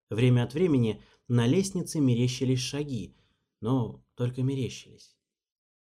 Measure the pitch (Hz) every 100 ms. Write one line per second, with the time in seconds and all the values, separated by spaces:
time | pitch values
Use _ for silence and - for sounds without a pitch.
0 | _ 110 127 123 120 147 180 135 113 104
1 | - _ - 120 117 170 190 180 - 160
2 | 131 117 123 - 127 127 - 143 147 120
3 | 87 - _ _ _ _ 107 131 107 -
4 | _ - 123 127 127 139 113 - - -
5 | - _ _ _ _ _ _ _ _